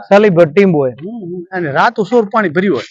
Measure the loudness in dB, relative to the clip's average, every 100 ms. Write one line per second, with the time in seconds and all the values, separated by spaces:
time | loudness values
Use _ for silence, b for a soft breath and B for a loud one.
0 | 0 2 4 4 2 4 2 2 -2 -4
1 | -12 -12 -12 -12 -10 -8 -4 0 0 0
2 | -2 0 0 -2 -2 -2 -2 -2 0